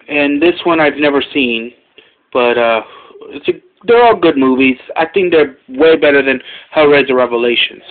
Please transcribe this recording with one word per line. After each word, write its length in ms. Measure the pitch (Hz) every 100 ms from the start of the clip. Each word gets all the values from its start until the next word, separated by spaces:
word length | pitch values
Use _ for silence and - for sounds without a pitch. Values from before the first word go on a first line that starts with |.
| -
and 340 | 147 143 143
this 140 | 170 170
one 160 | 175 160
I've 180 | 147 143
never 240 | 147 143 -
seen, 400 | 147 123 117 120 - _ _ _ _ _
but, 260 | 131 120 120
uh, 240 | 117 110 - - - - -
it's 180 | - -
a, 60 | 175 _ _ 190
they're 180 | 233
all 120 | 233 196
good 220 | 165 143
movies. 400 | 131 127 135 127 - -
I 100 | 160
think 260 | 196 180
they're 260 | 165 143 - -
way 280 | 131 160 160
better 260 | 147 143
than 200 | 135 123 - - - 156
Hellraiser 400 | 147 143 135 127
Revelation, 640 | 123 120 120 120 - 98 -